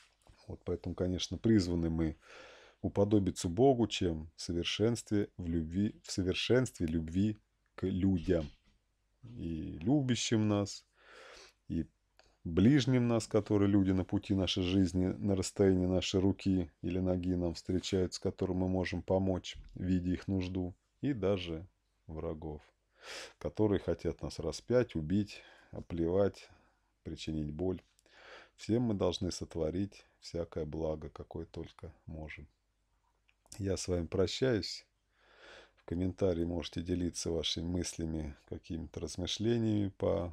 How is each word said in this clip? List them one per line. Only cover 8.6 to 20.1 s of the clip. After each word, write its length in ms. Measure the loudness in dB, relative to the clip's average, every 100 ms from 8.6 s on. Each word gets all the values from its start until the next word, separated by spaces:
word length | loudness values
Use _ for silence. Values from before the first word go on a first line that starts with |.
| _ _ _ _ _ _
И 560 | -16 -10 -6 -6 -8 -4
любящим 680 | 2 2 2 0 2 2 4
нас, 360 | 2 0 -6 _ _ -20 -20 -20 -20 -20 _ -6
и 180 | -4 -4 _ _ _ _ _
ближним 640 | -2 6 6 6 4 2 4
нас, 180 | 0 2
которые 420 | 0 4 4 6
люди 220 | 6 4
на 120 | 2
пути 300 | 2 -2 2
нашей 280 | 2 2 0
жизни, 420 | 2 4 4 2 0
на 280 | 0 0
расстоянии 520 | 0 0 4 6 6 4
нашей 340 | 2 2 2
руки 500 | 2 2 2 0 0 -6
или 160 | -4 -2
ноги 360 | 0 0 0
нам 200 | 0 -2
встречаются, 640 | -4 -2 -2 0 0 0 -2
которым 380 | -6 -4 -2 0
мы 100 | 0
можем 340 | 0 -2 -4
помочь, 540 | 0 2 2 -2 -6 -14 -14
видя 360 | -6 0 0 0